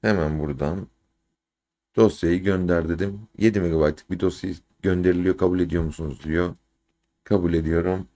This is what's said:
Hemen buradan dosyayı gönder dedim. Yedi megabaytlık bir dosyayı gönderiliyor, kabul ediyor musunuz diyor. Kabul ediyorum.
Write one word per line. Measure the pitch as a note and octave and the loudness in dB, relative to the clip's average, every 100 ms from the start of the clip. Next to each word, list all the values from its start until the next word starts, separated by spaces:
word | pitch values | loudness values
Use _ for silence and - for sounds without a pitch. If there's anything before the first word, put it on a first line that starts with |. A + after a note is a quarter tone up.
Hemen | G#2+ G2+ D2+ D#2 | 0 0 0 -2
buradan | D2 C2+ D2 F2+ - _ _ _ _ _ _ _ _ _ _ - | -4 -4 -4 -4 -10 _ _ _ _ _ _ _ _ _ _ 2
dosyayı | A2 - E2+ F2+ | 2 4 0 0
gönder | F#2+ F#2 F2+ E2+ D#2+ | 0 0 2 0 0
dedim. | E2 G2 G2+ A2 - | -2 -4 -6 -16 0
Yedi | A2 G2+ | 2 2
megabaytlık | F2+ D#2+ D2+ D2+ - | 0 2 0 0 -8
bir | F#2 | -2
dosyayı | F#2 - F#2 F2+ _ _ | -2 -2 -10 -10 _ _
gönderiliyor, | F#2+ F2+ F2+ F2+ F2+ F#2 | -2 2 2 2 0 2
kabul | F#2 F2+ | 0 2
ediyor | F2 E2+ | 0 0
musunuz | E2 D2 E2 C2 | -2 -4 -8 -8
diyor. | D#2 D#2+ F2 - _ _ _ _ _ _ | -4 -2 -2 -6 _ _ _ _ _ _
Kabul | - G2+ F2 | -2 0 2
ediyorum. | E2 D#2+ E2 F2 F#2 F#2+ | 0 2 0 0 -2 -6